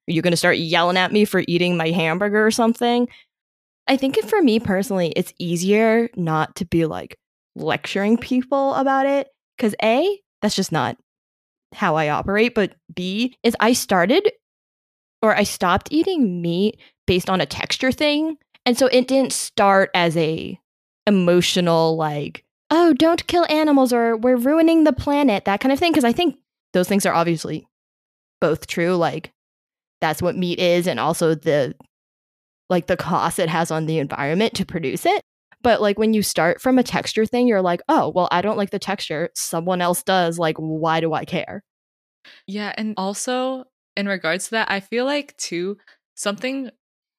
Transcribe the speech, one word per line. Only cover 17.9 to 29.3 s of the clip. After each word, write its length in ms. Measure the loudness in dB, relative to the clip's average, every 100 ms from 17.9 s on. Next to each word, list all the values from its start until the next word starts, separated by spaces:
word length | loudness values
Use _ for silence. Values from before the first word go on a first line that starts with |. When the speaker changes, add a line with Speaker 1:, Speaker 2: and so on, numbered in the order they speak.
Speaker 1:
thing. 440 | 0 0 0 -2 -6 _ _ -2
And 120 | 2
so 100 | 4
it 200 | 4 4
didn't 260 | 2 0
start 580 | -2 -4 2 4 4 4 2
as 220 | 0 0
a 420 | 0 -2 -8 -14 _ _ _ _ 2
emotional, 880 | 2 4 4 2 0 2 2 2 0
like, 480 | -2 -4 -8 -12 _ _ 0
"Oh, 220 | 4 4
don't 340 | 4 4 2 0
kill 180 | 0 2
animals," 440 | 2 4 4 4
or 240 | 2 0 0
"We're 200 | 2 2
ruining 460 | 2 4 4 6 4
the 80 |
planet," 520 | 2 0 2 2 2 0
that 140 | 0
kind 120 | 0
of 60 | 0
thing. 140 | 2
'Cause 120 | 2 2
I 80 |
think 240 | 2 -2 -4 _ _ _
those 140 | -2 2
things 160 | 2 2
are 60 | 0
obviously 520 | 0 -2 -4 -10 -12 _ _ _ _ _ _ -2
both 260 | -2 -2 -4
true. 280 | -2 0 0
Like, 340 | 0 -4 -12